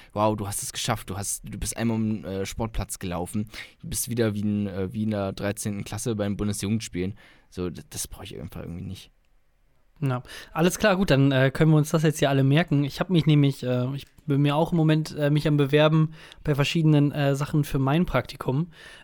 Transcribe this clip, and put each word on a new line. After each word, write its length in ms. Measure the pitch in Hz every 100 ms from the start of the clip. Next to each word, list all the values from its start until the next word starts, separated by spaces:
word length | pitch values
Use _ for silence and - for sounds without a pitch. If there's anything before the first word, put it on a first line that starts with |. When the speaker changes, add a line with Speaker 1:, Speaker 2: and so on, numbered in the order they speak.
| -
Speaker 1:
"Wow, 220 | 101 107 107
du 120 | 98
hast 160 | 101
es 100 | -
geschafft, 360 | - - 110 -
du 60 | 95
hast, 260 | 101 - -
du 120 | 104
bist 180 | 107 -
einmal 180 | 113 110
um 240 | 110 107
den, 40 | 82
äh, 200 | 98 98
Sportplatz 500 | - 113 110 101 -
gelaufen, 500 | 92 85 90 107 107 - - _
du 60 | -
bist 200 | 107 -
wieder 240 | 117 110
wie 60 | 104
in, 240 | 104 104 101
äh, 240 | 95 92
wie 120 | 107
in 80 | 107
der 220 | 104 98
dreizehnten 500 | 95 101 101 110 101
Klasse 320 | - 104 123 107
bei 80 | 104
den 100 | 98
Bundesjugendspielen." 760 | 104 101 101 110 113 87 92 - - _ _
So, 180 | - 90
d-, 140 | - -
das 160 | 98 -
brauch 160 | -
ich 160 | 98 50
einfach 220 | - 82
irgendwie 240 | 82 85 95
nicht. 260 | 95 - _ _ _ _ _ _ _ _ -
Speaker 2:
Ja, 220 | 139 123 - - -
alles 240 | 156 175 -
klar, 180 | 214 185
gut, 140 | 202
dann, 220 | 135 139
äh, 180 | 135 131
können 220 | - 156
wir 60 | 156
uns 120 | 143
das 140 | 160
jetzt 160 | 160 147
hier 100 | 139
alle 140 | 139
merken. 400 | 135 147 175 143
Ich 160 | 139 -
hab 100 | 185
mich 160 | 175 156
nämlich, 380 | 147 139 135
äh, 240 | 127 123 127 139
ich 100 | - _ -
bin 140 | 139
mir 120 | 143 147
auch 160 | 165
im 60 | 170
Moment, 380 | 156 156 156 151
äh, 140 | 143
mich 160 | 151 160
am 100 | 147
Bewerben 560 | 135 147 156 160 156 - - -
bei 100 | -
verschiedenen, 580 | 139 139 170 156 147 143
äh, 240 | 147 139 139
Sachen 280 | 143 156
für 160 | 143 143
mein 260 | 135 156 180
Praktikum. 600 | 127 - - - 135 175 - - -